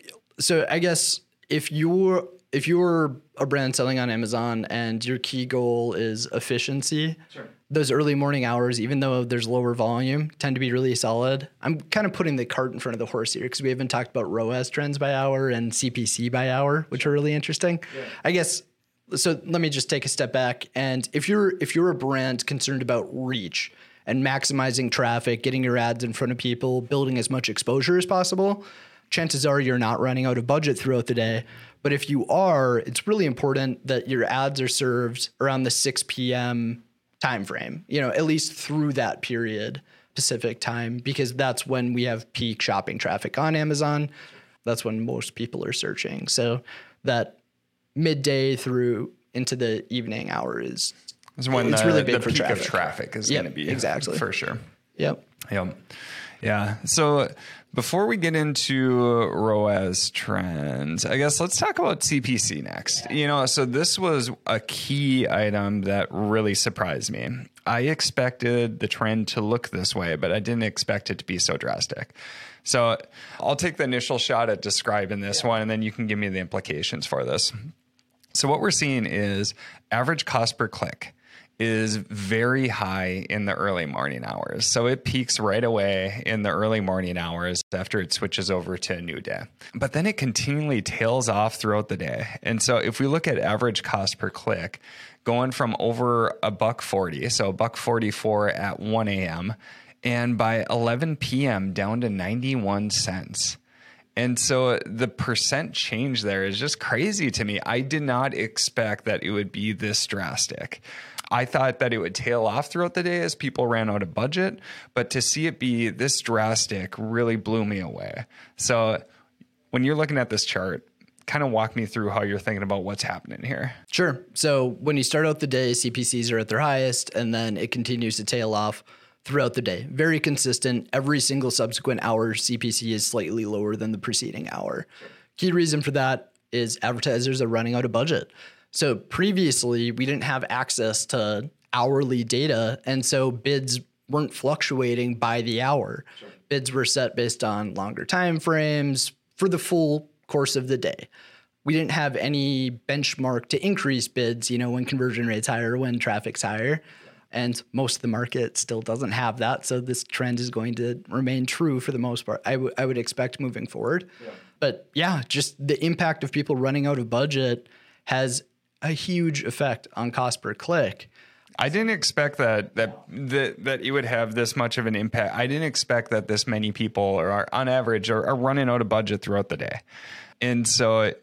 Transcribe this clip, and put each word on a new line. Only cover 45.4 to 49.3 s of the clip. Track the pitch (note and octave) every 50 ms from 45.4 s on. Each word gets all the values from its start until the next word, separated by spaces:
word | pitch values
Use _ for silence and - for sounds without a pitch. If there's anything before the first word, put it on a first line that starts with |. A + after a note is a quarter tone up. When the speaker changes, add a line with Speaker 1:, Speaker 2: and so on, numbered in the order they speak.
| A#2+ B2 - - -
Speaker 1:
are | - -
searching. | - - - G#1 - - - - - - -
So | - - A#2 A#2+ A#2 B2+ - - - - - - - _ -
that | C3 B2+ A#2 A2 - - _ _ _ _ _ _ _ _ _ _ _ -
midday | C#3 D#3 E3 D#3 C#3+ C3 C#3+ C#3 C3+ C3+ C3+ C3+
through | B2 - C3 B2 B2 B2 A#2+ A#2+ G#2 B2 - - _ _ _